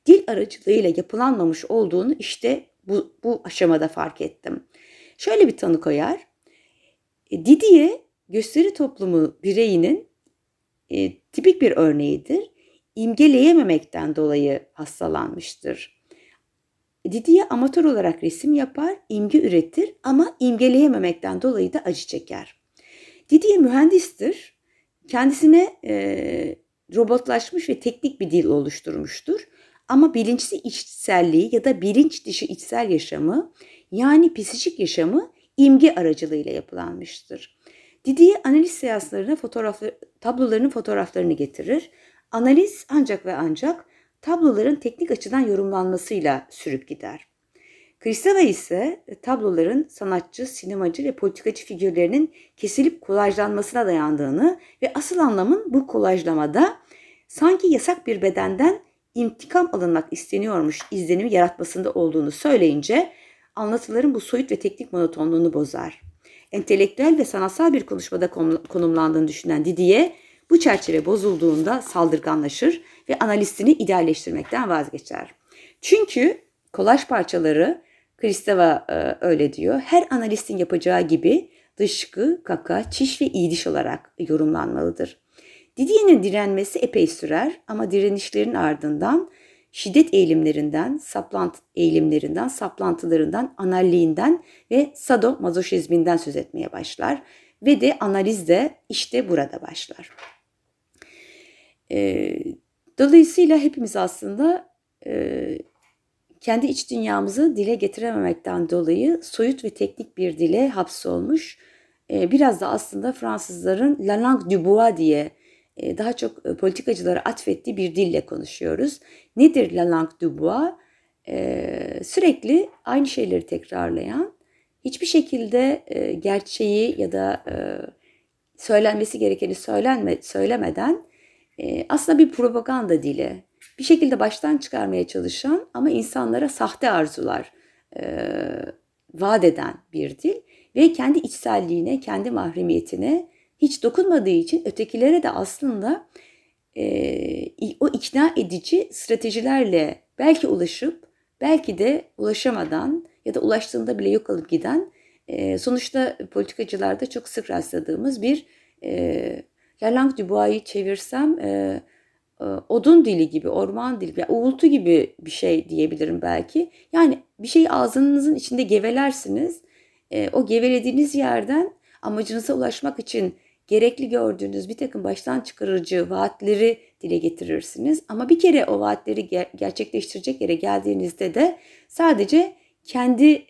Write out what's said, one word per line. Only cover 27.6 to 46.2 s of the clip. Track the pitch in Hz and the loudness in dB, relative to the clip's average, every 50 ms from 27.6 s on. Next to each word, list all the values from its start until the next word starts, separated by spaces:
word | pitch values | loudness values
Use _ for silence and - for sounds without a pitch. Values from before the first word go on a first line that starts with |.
| 330 - | -4 -4
ve | - - | -6 -4
teknik | - 240 - - - 277 277 - | -4 -6 -6 -4 -6 -6 -4 -4
bir | 196 165 | -4 0
dil | 151 175 156 | 2 2 2
oluşturmuştur. | - 135 147 139 147 147 - - 165 156 151 151 147 - - - - 349 427 - - _ _ _ _ _ _ _ - | 4 2 0 0 -4 -8 -10 -12 -10 -10 -10 -10 -10 -12 -12 -6 -6 -6 -6 -6 -12 _ _ _ _ _ _ _ 2
Ama | 254 269 311 320 - | 4 6 6 6 4
bilinçli | 233 208 214 240 254 - - 403 359 | 0 0 0 0 -2 -4 -6 -8 -8
içselliği | - 240 - - - - - - - - 190 180 175 170 156 160 190 226 240 | -8 -10 -10 -10 -12 -14 -14 -10 -4 0 2 2 4 4 4 4 4 4 0
ya | 226 - | 0 2
da | 269 254 180 | 2 0 0
bilinç | 170 202 202 247 294 311 - - - | 0 2 4 4 4 4 2 -4 -10
dışı | - 180 - - | -10 -8 -8 -8
içsel | - - - - - - 233 240 208 | -8 -10 -12 -8 -4 -2 -2 0 0
yaşamı, | 180 151 156 - 160 151 147 160 202 294 - - _ _ - - - _ _ _ | 0 -2 -2 -4 -6 -4 -2 0 0 -2 -4 -4 _ _ -20 -20 -20 _ _ _
yani | - 202 247 269 294 311 339 330 330 | -4 0 2 6 6 6 6 6 2
psikik | - 208 - - - - 349 339 - | -2 -6 -8 -8 -6 -6 -6 -4 -2
yaşamı | 196 165 - - 160 165 220 311 453 - _ _ _ _ _ - | -4 -2 0 0 0 0 0 0 -2 -4 _ _ _ _ _ 6
imge | 277 277 269 262 277 311 - | 8 8 10 8 8 6 6
aracılığıyla | 180 175 160 156 147 165 151 156 151 147 - | 4 2 0 0 0 -2 -4 -4 -6 -4 -6
yapılanmıştır. | - - - - - 90 87 160 - 180 87 - - - - _ - - - - _ _ _ - _ _ _ _ _ _ _ | -8 -10 -10 -12 -12 -12 -10 -10 -10 -12 -14 -16 -18 -20 -18 _ -18 -18 -18 -20 _ _ _ -20 _ _ _ _ _ _ _
Didier | 262 269 277 330 359 403 415 - | -4 6 8 8 8 8 4 2
analiz | 269 277 311 330 349 | 2 4 4 4 2
seanslarına | - - - 247 220 208 196 - 208 196 196 226 302 | 0 -6 -6 -4 -4 -4 -6 -6 -6 -6 -4 -4 -4
fotoğrafla-, | 311 - 233 - 233 220 214 202 - 214 214 - - - - _ _ | -4 -6 -8 -8 -6 -6 -6 -6 -8 -10 -12 -12 -12 -18 -20 _ _
tablolarının | - 233 247 247 262 233 220 220 247 277 | -6 -6 -2 0 0 0 2 2 0 0
fotoğraflarını | - 233 214 - 214 202 190 175 - 190 180 175 160 | -2 -4 -6 -4 -4 -4 -4 -4 -4 -2 -2 -2 -2
getirir. | - 143 - - - - 170 247 320 - - _ _ _ _ _ _ _ _ | -2 -4 -6 -8 -10 -4 -2 -2 -2 -2 -6 _ _ _ _ _ _ _ _
Analiz | - 226 233 254 277 311 381 415 - - - - | -4 0 2 4 6 6 4 2 -2 -8 -10 -2
ancak | 269 302 269 254 208 190 - | 0 0 2 0 -2 -6 -6
ve | 185 180 | -8 -6
ancak | 135 156 165 156 - - 294 349 339 - _ _ _ _ _ _ _ - | -4 -4 -4 -4 -2 -4 -4 -4 -6 -10 _ _ _ _ _ _ _ -6
tabloların | 294 339 339 330 294 226 202 214 262 302 | -4 0 2 2 2 2 2 0 0 0
teknik | 285 - 240 - - 339 330 | -2 -4 -8 -8 -6 -6 -4
açıdan | 247 - - - - 269 | -4 -6 -6 -4 -2 0
yorumlanmasıyla | 262 220 202 190 196 196 190 190 185 185 185 180 180 - 220 190 | 0 0 0 -2 -2 -2 -2 -2 -2 -2 -2 -4 -4 -6 -6 -2